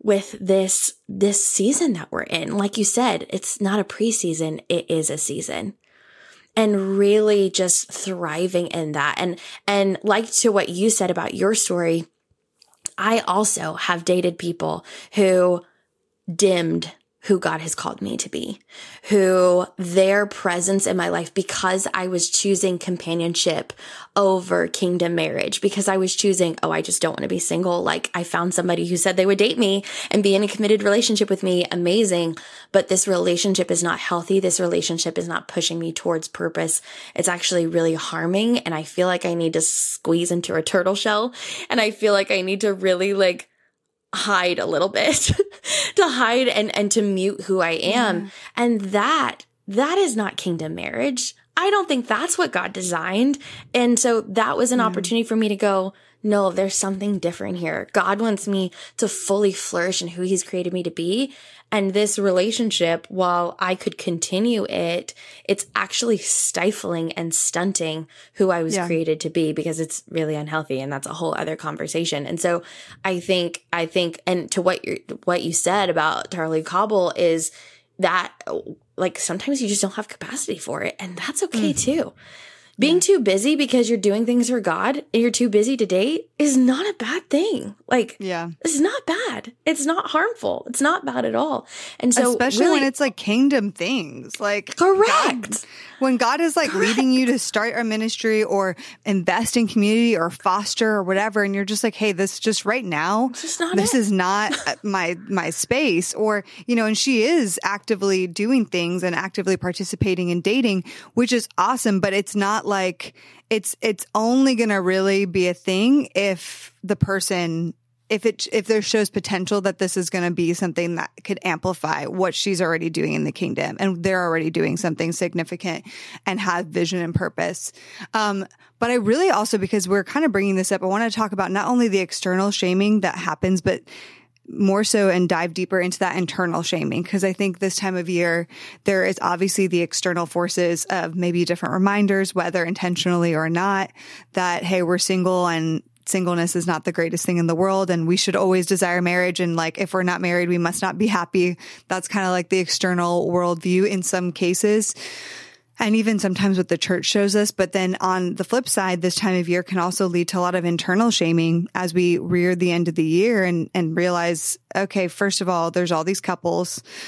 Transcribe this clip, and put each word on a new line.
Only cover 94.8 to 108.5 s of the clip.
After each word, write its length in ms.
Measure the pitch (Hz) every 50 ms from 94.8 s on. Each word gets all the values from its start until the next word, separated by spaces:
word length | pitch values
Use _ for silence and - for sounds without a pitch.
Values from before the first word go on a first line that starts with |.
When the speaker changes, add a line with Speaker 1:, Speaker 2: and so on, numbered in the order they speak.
| 339 381 392 381 427 466 554 622 - - 262 240 202 214
Speaker 2:
God, 60 | 214 - - - - - - - - -
when 180 | 262 262 254
God 240 | 226 254 240 269 302
is, 140 | 339 330 -
like, 160 | 339 302 311 190
leading 380 | 190 - 208 226 247 262 254
you 160 | 254 262 262
to 100 | 240 269
start 380 | 240 - - - 214 220 233 -
a 60 | 233 233
ministry 600 | 220 214 214 220 226 - - - 220 220 214 214
or 320 | - 196 196 190 185 170 - - - - _ -
invest 500 | 220 196 190 165 185 175 214 226 - -
in 120 | 240 226
community 500 | 190 - 214 202 208 220 233 233 233 214
or 140 | 165 165 170
foster 580 | - - - 196 185 208 202 - - - 233 220
or 140 | 214 202 185
whatever, 400 | 180 190 196 208 220 196 214 202
and 100 | 196 196
you're 120 | 196 202
just 180 | 190 214 202 -
like, 100 | 220 -
"Hey, 180 | - 214 208
this 280 | 190 165 196 190 - -
just 260 | - 220 208 - -
right 180 | 202 233 262 226
now, 460 | 180 160 147 160 180 208 220 254 254
Speaker 1:
It's 140 | 247 - -
just 160 | 320 - -
not 160 | 339 339 208
Speaker 2:
this 160 | 196 - - 277
Speaker 1:
it. 60 | 254
Speaker 2:
is 120 | 214 208
not, 400 | 196 185 180 185 196 208 214 -
Speaker 1:
<laughs> 160 | 294 - -
Speaker 2:
uh, 80 | - 117 -
my, 340 | - 208 196 185 175 170 180 175 202 -
my 220 | 196 185 165 160
space," 640 | 160 - - - 233 277 311 240 170 170 180 - -
or, 280 | - 214 214 208 202 190 - - - -
you 100 | - 240
know, 120 | 233 220
and 100 | 214 220
she 260 | - - 269 254 220 220
is 360 | 285 349 330 233 190 170 - -
actively 640 | 190 202 202 - - 220 180 196 196 190 190 185
doing 400 | 175 165 - 208 233